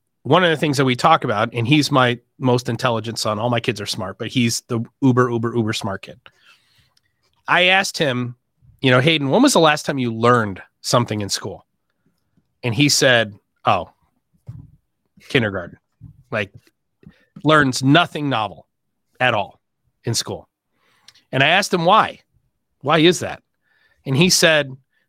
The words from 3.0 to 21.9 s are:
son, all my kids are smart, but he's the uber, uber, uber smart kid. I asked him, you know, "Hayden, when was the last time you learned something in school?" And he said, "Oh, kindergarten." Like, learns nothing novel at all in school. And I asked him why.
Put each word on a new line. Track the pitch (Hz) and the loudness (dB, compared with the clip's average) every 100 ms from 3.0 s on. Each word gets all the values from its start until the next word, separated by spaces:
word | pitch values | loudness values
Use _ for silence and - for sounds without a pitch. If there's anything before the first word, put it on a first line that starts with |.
| 113 107 | -6 -8
son, | 110 104 | -6 -4
all | 120 | -4
my | 117 | -2
kids | - 101 | -4 -6
are | 101 | -8
smart, | - 95 98 | -8 -10 -10
but | 110 | -6
he's | 131 117 - | -2 -2 -2
the | - 117 117 _ | -6 -8 -8 _
uber, | 135 123 123 | 2 2 2
uber, | 120 117 117 | -2 -4 -4
uber | 107 | -4
smart | - 107 95 | -4 -6 -8
kid. | - - - _ _ _ _ _ _ _ _ _ _ _ - | -12 -20 -20 _ _ _ _ _ _ _ _ _ _ _ -2
I | 160 180 | 2 2
asked | 190 196 - | 2 0 -4
him, | 151 123 123 123 _ _ _ _ | -2 -2 -6 -10 _ _ _ _
you | 131 | 2
know, | 127 | 4
"Hayden, | 143 156 139 | 4 0 2
when | 180 | 2
was | 277 | 4
the | 196 | 4
last | 156 151 - | 4 2 -2
time | 139 | -4
you | 123 | -4
learned | 113 120 123 104 90 - _ | 0 2 2 0 -8 -16 _
something | - 127 117 107 | -2 0 0 -4
in | 98 | -6
school?" | - 104 85 _ _ _ _ _ _ _ _ _ _ | -8 -10 -14 _ _ _ _ _ _ _ _ _ _
And | 123 110 | -4 2
he | 143 | 2
said, | - 139 120 107 101 _ _ | 4 4 4 0 -8 _ _
"Oh, | - 98 82 _ _ _ _ _ - - - _ _ _ _ _ - | 0 0 -2 _ _ _ _ _ -20 -20 -20 _ _ _ _ _ -4
kindergarten." | 139 110 95 85 - _ _ - - _ | -2 -2 -4 -10 -16 _ _ -20 -20 _
Like, | 110 101 - _ _ _ _ - _ _ - 147 | -8 -8 -12 _ _ _ _ -20 _ _ -4 2
learns | 151 139 123 | 4 4 0
nothing | 131 156 175 160 143 | 2 4 2 -4 -4
novel | 120 104 82 - _ _ _ _ - | -4 -4 -8 -20 _ _ _ _ -4
at | 127 | -2
all | 110 90 _ _ _ _ _ | 0 -4 _ _ _ _ _
in | - | -8
school. | 113 - 90 - _ _ _ _ _ _ _ _ | -6 -8 -12 -16 _ _ _ _ _ _ _ _
And | 131 | -2
I | 139 | 2
asked | 185 196 | 0 0
him | 180 | -2
why. | 165 | 2